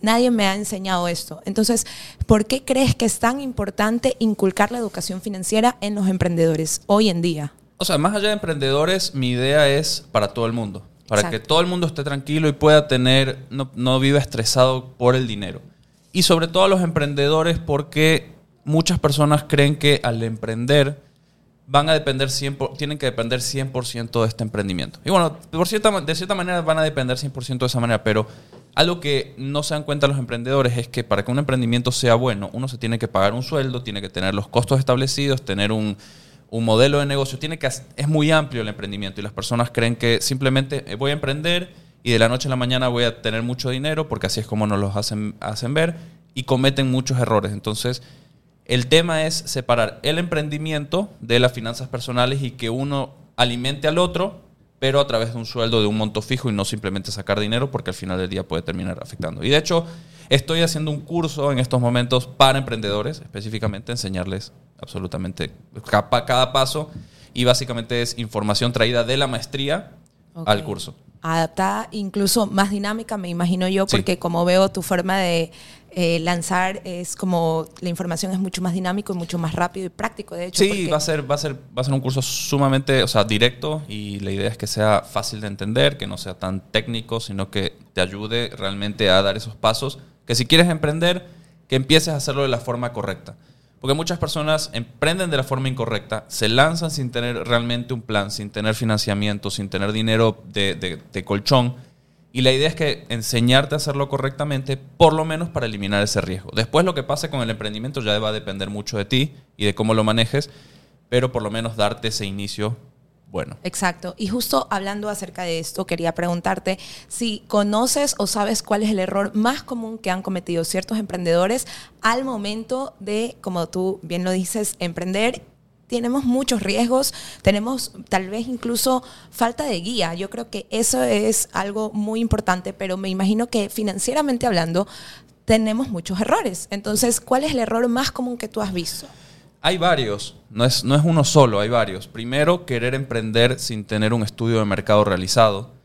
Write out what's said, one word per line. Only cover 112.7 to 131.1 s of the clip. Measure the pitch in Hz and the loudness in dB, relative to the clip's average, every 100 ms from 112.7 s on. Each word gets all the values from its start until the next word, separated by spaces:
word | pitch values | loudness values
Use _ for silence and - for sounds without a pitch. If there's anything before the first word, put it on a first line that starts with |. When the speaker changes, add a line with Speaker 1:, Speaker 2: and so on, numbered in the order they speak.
| 120 - _ _ _ _ | -4 -12 _ _ _ _
Speaker 2:
bueno. | 92 - - | -8 -8 -8
Speaker 1:
Exacto. | 180 - 185 175 180 - | -8 -2 -2 -2 -10 -6
Y | 214 | -4
justo | 233 220 269 - | -2 0 -2 0
hablando | 208 196 208 208 | -4 -4 -6 -6
acerca | 208 185 - | -8 -10 -8
de | 180 165 | -4 -4
esto, | 165 - 185 | -4 -6 -4
quería | 165 165 165 | -2 -2 -2
preguntarte | 175 175 170 190 - 190 - - - | -2 -2 -2 -2 -2 -6 -8 -20 -14
si | - 233 208 - | -6 -4 -4 0
conoces | 214 208 208 254 285 285 - | 2 2 2 2 2 0 0
o | 202 | -2
sabes | 214 208 220 | 0 0 -2
cuál | - 208 | 0 0
es | 214 | 2
el | 214 | 0
error | 185 196 202 214 | 0 -2 -2 0
más | 220 277 | 0 0
común | - 247 226 220 | -6 -8 -8 -8
que | 196 | -4
han | 185 | -4
cometido | 190 185 175 170 | -2 -6 -2 -2
ciertos | 165 185 - 220 | -2 -4 -2 -4
emprendedores | 202 185 175 170 185 247 - - - _ | -4 -4 2 4 4 0 -4 -12 -18 _
al | 220 233 269 | 0 0 -2
momento | 233 202 214 220 254 269 - | -4 -6 -6 -4 -4 -4 -10
de, | 202 208 233 - | -4 -2 -2 -6
como | - 180 165 | -6 -4 -2
tú | 185 185 190 | -2 -2 -4
bien | 160 175 | -4 -4
lo | 180 | 0
dices, | 185 185 220 208 - | 0 0 -2 -4 -4
emprender. | 175 170 185 190 226 - - _ _ _ _ | -6 -4 -4 0 0 -2 -12 _ _ _ _
Tenemos | 240 233 262 | -4 0 0
muchos | 269 247 269 233 | 2 0 2 0
riesgos, | 196 202 240 254 277 - - - | 0 0 2 2 0 -4 -16 -2
tenemos | - 208 220 262 - 190 - | 2 2 0 -4 -6 -10 -4
tal | 190 185 | -4 -2
vez | 214 233 | -6 -6
incluso | 247 233 240 269 254 254 - - | -6 -4 0 2 2 -2 -20 -20
falta | - 233 233 302 | -2 -2 0 -2
de | 196 | -2
guía. | 175 240 165 175 | -2 -2 -2 -2
Yo | 190 | -8
creo | 220 233 | -10 -10
que | 208 - | -10 -6
eso | 220 220 262 | -2 0 2
es | 254 | 2